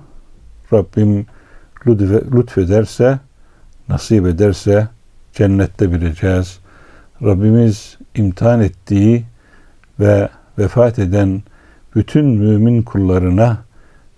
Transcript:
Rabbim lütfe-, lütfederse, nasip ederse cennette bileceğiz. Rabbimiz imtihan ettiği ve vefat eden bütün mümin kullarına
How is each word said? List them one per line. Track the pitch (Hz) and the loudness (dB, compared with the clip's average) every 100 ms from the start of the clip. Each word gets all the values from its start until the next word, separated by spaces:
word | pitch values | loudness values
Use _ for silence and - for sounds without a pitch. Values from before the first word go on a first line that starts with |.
| - - - - - - - | -6 -20 -20 -20 -20 -20 -2
Rabbim | 107 90 - 104 101 104 - _ - - - 123 | -2 -2 -2 0 -2 -6 -16 _ -20 -20 -6 -2
lütfe-, | 107 98 110 - 120 | 0 2 0 0 -2
lütfederse, | 120 98 87 107 107 - 123 135 - _ - _ - - - | 0 -2 0 0 0 0 0 0 -8 _ -20 _ -20 -20 -8
nasip | 90 - 110 90 | -8 0 0 0
ederse | 85 104 90 104 104 110 - _ - - | 0 0 0 0 0 -2 -10 _ -20 -18
cennette | - 101 98 92 - 98 | -2 0 0 -2 -2 -2
bileceğiz. | 85 85 80 95 92 92 - - - - - _ - | -2 -4 -4 -2 -2 -4 -12 -20 -20 -20 -20 _ -6
Rabbimiz | 110 92 107 117 117 104 - - - - | -2 0 2 2 2 -2 -10 -20 -12 -4
imtihan | 98 92 117 120 | -4 0 0 2
ettiği | 98 - - 101 104 117 117 - _ - - _ _ - | 0 -4 -4 0 2 2 -4 -18 _ -20 -20 _ _ -2
ve | 101 101 107 - _ - | 0 2 -2 -8 _ -6
vefat | 98 123 120 110 | -2 0 0 0
eden | 92 101 98 95 - - _ _ - 113 | -2 0 0 -4 -10 -20 _ _ -6 -4
bütün | - 151 143 | -2 0 2
mümin | 107 104 104 117 117 | 2 2 2 2 0
kullarına | 113 98 92 92 90 92 120 113 - - - _ - | -2 -2 0 0 0 2 0 0 -10 -20 -20 _ -20